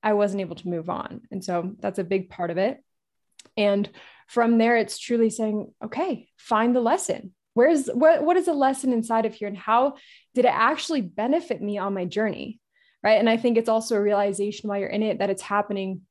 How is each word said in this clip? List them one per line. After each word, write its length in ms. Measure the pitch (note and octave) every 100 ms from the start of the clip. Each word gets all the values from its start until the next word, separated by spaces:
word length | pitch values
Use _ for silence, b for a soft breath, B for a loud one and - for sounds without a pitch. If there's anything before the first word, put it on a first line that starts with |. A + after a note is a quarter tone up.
I 120 | G#3+
wasn't 260 | G#3 G#3 G3
able 160 | F#3 E3
to 120 | F#3
move 220 | E3+ E3
on. 300 | F3 - - _
And 140 | F#3+
so 320 | F#3 F3 F3+ G3+
that's 220 | G3+ F#3+
a 40 |
big 240 | F3+ F#3+ F#3
part 220 | - E3+
of 80 | E3+
it. 240 | G3+ C4+ _ _ _ _ _ _ - -
And 320 | G#3 G3+ G3+ B B B B
from 320 | - A#3 A#3
there, 180 | A3+ A#3
it's 220 | A3 -
truly 320 | - A#3+ A3+
saying, 420 | A3+ A3 G#3+ - _
"Okay, 460 | - - F#4 C4+ - _
find 380 | - A3 A#3
the 60 | B3
lesson. 520 | A3+ E4+ - - F#3+ _ _
Where's, 320 | - B3+ D#4+ C4
what, 360 | A#3+ D#4 E4
what 120 | D4+ F4+
is 100 | F4+
the 80 |
lesson 380 | D4 C4+ C4+ C4
inside 340 | A#3+ A3+ A3+ A3
of 80 |
here? 120 | - G#3
And 100 | G3+
how 360 | G3+ A#3 C4+ C#4 B B B
did 120 | - B3
it 80 |
actually 480 | - A#3 D4 - D#4
benefit 580 | F3+ F3 A3+ D#4 E4+ A#3
me 140 | G#3 G3+
on 140 | G3
my 120 | G3 F3+
journey?" 540 | - A3 - C#2 A3 _ _ _ _
Right. 160 | - A3
And 120 | A3+
I 80 | A3+
think 180 | A#3+ A3+
it's 140 | A3+
also 260 | A3 A3+ A3
a 40 |
realization 680 | G#3 G3+ G3+ G3 G#3 G#3 G#3+
while 100 | G3+
you're 100 | G3
in 120 | G#3
it 180 | G#3+ -
that 100 | G3
it's 100 | G3
happening 600 | - G3+ G#3 G3+ F#3+ F#3+ _